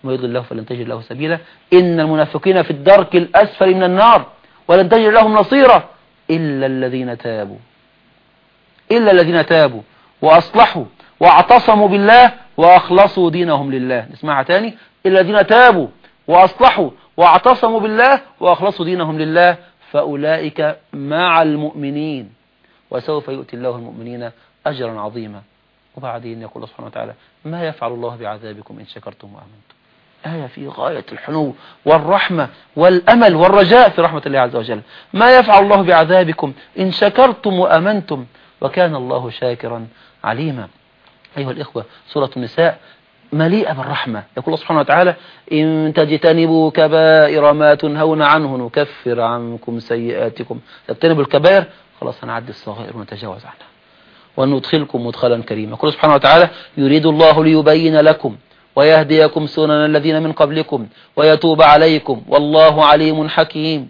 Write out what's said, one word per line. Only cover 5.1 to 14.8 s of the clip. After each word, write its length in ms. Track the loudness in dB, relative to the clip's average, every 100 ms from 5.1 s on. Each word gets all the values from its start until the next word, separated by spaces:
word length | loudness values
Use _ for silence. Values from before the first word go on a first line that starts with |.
لهم 220 | 4 4
نصيرا 500 | 2 2 4 4 4 0 _ _ _ -8
إلا 360 | -6 -4 -4 -6
الذين 520 | -4 -6 -8 -10 -10
تابوا، 400 | -10 -10 -10 -14 _ _ _ _ _ _ _ _ _ _ _ _ _
إلا 180 | 0 4
الذين 360 | 4 2 0 0
تابوا 340 | 2 0 -2 -18 _ _ _
وأصلحوا 640 | 4 4 2 2 2 0 -12 _ _ _
واعتصموا 680 | 4 4 6 4 4 2 2
بالله 440 | 2 4 6 6 2 -16 0
وأخلصوا 760 | 6 6 6 2 2 2 -2
دينهم 420 | -2 -2 -4 -4
لله. 340 | -8 -6 -6 -8
نسمعها 300 | -12 -6 -4
تاني، 320 | -2 -2 -2 -12